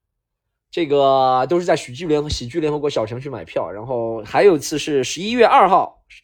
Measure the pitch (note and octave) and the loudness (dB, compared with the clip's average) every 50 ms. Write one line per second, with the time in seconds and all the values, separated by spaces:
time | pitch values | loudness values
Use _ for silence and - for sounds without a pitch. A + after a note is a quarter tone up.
0 | _ _ _ _ _ _ _ _ _ _ _ _ _ _ - - E3+ C#3+ C#3+ C#3+ | _ _ _ _ _ _ _ _ _ _ _ _ _ _ -6 -6 -2 0 2 2
1 | C#3 C3+ C3+ C3+ C3 C3 B2+ B2+ C3 C3 F3 F3 F3+ F3 E3+ D3+ - - B2 C3 | 4 4 4 4 4 2 2 2 0 0 -2 -2 0 0 0 -2 -2 -10 -12 -10
2 | F3+ E3 D3+ D3 D3 D3+ - - B2+ A#2+ A#2+ E3+ D#3 D3+ D3 D3 C#3+ D3 - C3+ | -4 -2 -2 -2 -2 -4 -8 -8 -8 -8 -6 -4 -4 -2 -4 -2 -4 -4 -2 -2
3 | A2+ G#2 A2+ B2 C3+ D3 C3 G#2+ E2 - - C#3 A2 E2 F#2 G#2 A2 B2 C3+ A#2+ | -4 -4 -6 -10 -10 -12 -12 -12 -14 -8 -6 -6 -6 -6 -8 -12 -10 -6 -6 -4
4 | A2+ A2+ A2+ A2+ G#2 A2 - C#3 F3+ G3+ F3 D3 - - D#3+ C#3+ - - D3 C#3 | -4 -6 -6 -8 -10 -4 0 4 6 6 4 4 -2 -4 -6 -6 -4 -2 -2 0
5 | B2+ - - - F#3 G#3+ A#3+ B3 A3+ - B3 C#4+ - F3+ F#3+ E3+ B2+ - - _ | 0 -2 -6 -8 -6 -4 2 4 4 6 6 6 6 6 4 2 2 0 -8 _
6 | _ _ - - | _ _ -20 -14